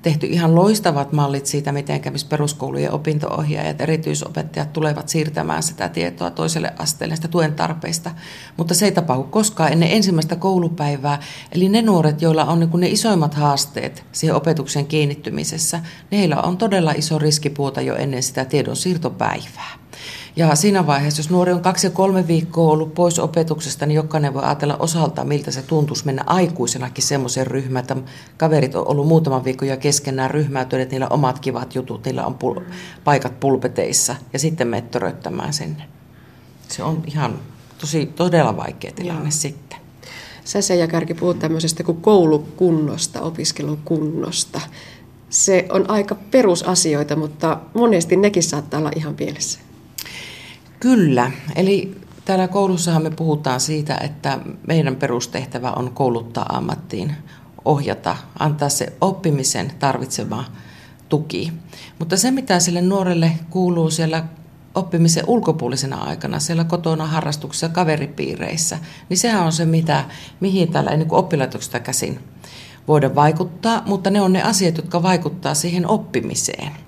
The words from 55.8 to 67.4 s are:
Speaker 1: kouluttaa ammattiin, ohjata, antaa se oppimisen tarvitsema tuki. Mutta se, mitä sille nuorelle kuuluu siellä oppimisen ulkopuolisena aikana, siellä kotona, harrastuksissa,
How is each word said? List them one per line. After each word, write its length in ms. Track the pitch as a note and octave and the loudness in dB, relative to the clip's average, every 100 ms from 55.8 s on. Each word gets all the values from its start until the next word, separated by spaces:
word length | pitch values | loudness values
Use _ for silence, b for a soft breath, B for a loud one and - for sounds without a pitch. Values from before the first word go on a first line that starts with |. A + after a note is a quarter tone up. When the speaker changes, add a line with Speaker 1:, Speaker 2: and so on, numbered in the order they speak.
| B2 | -6
Speaker 1:
kouluttaa 520 | A#2+ C3 A#2 A#2 A2+ - | 0 0 0 -4 -6 -4
ammattiin, 640 | - - - - G#2 G2 D3+ B B B - | -4 -4 -6 -8 -6 -6 -6 B B B -6
ohjata, 520 | - C#3+ C#3 F#2+ - - - - | 0 2 0 -2 -2 -4 -8 -2
antaa 300 | D3+ D3+ C#3+ | -2 0 0
se 240 | - - - | 0 -4 0
oppimisen 720 | F#3 F#3+ E3 C#3 C3 A2 F#2 - | 0 0 0 0 0 -2 -6 -2
tarvitsema 640 | C#3 C3 C3 - G#2+ A2 A#2+ B B B B B - | 0 0 -4 -6 -6 -6 -8 B B B B B -4
tuki. 440 | D3+ D#3+ F2+ E3 - B B B - | -2 -2 -6 -6 -8 B B B -10
Mutta 180 | E3 G3 | -2 0
se, 140 | A#3 | 2
mitä 300 | C4+ C4 F3+ | 0 2 2
sille 200 | E3+ F3 | 2 2
nuorelle 520 | F3+ G3 F#3 E3+ E3 D#3+ - | 2 2 2 4 2 2 -2
kuuluu 400 | F#3 F3+ E3+ D#3+ | 0 2 2 2
siellä 340 | D#3+ D#3+ D#3+ D#3+ - - - - | 0 0 0 -4 -12 -20 -20 -6
oppimisen 500 | - F3 E3+ E3 E3 - | -6 -2 4 4 4 2
ulkopuolisena 680 | A#3 E3 D#3+ A#2+ C3+ C#3 C3+ | 2 2 0 -2 -2 -4 -4
aikana, 420 | - - - D#3 | -6 -6 -4 -4
siellä 260 | D3+ E3 | -2 0
kotona, 420 | E3 E3+ E3 D#3+ D#3 | 0 0 0 0 0
harrastuksissa, 640 | D#3 D3+ D3+ | -2 -2 -4